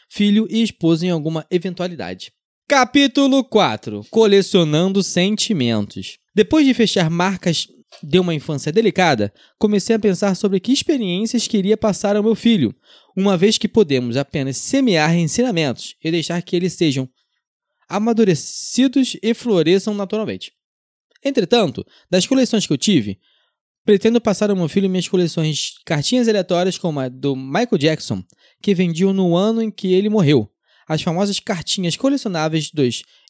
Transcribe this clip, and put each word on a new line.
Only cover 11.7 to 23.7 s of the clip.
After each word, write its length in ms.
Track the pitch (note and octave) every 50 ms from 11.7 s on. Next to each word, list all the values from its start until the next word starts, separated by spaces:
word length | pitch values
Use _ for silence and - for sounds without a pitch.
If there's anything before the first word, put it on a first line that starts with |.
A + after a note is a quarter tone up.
| A3
passar 400 | G#3+ - G#3+ F3+ - - G3+ G#3
ao 80 | G#3+ G3+
meu 120 | A3+ A3
filho, 380 | - - A#3 A3+ F#3 B2+ G2+ - _ _ _ - - _ _ -
uma 200 | F#3+ G3 G3+ F#3+
vez 220 | D#3+ F#3 A3 G#3+ -
que 100 | - G3
podemos 480 | - A3 G3+ C#3+ C#3 B2 B2 A#2+ A#2 C3+
apenas 400 | C#3 _ - D3+ C3 C3+ B2+ -
semear 580 | - - - C#4 C4+ A#3+ F3 D#3 D3+ D#3+ E3+
ensinamentos 800 | F3 E3+ D3+ - A#3 B3 B3+ F#3+ E3 D#3 C3+ A2+ - - - - _ -
e 80 | D#3+
deixar 300 | E3+ E3 D3+ - E3+ F3
que 140 | F3 - F#3
eles 180 | F3 F3+ F3+ -
sejam 360 | - F3 D3+ B2+ C3+ C3 - _ _ _ _ _ _ _ _ _ _ _ _ _ _ _ -
amadurecidos 1300 | D#3+ G#3 G#3+ A#3 A#3 A3 A3+ F#3+ E3 - - - - - - - - A#3+ C4 C4+ - C#4 B3+ - - -
e 120 | - A3+ A#3
floresçam 600 | - - B3 G3+ E3+ D3+ E3 F#3 G3 - A3 G#3
naturalmente. 580 | G3+ G3 F#3 G#3+ A3 G#3+ - F#2+ F#2+ - - _ _ _ _ _ _ _ _ _ _ _ _ _ _ -
Entretanto, 580 | C#4 C4+ B3 F#3 - A#3+ A#3+ G3+ C#3+ A2 - - _ _ _ _ -
das 180 | F3 F#3 F#3 -
coleções 400 | C4+ C4+ B3+ - - G#3 - -
que 60 | D3+
eu 40 | C3
tive, 420 | - G#3+ G3 C3+ G2+ G#2 F#2+ - _ _ _ _ _ _ _ _ _ _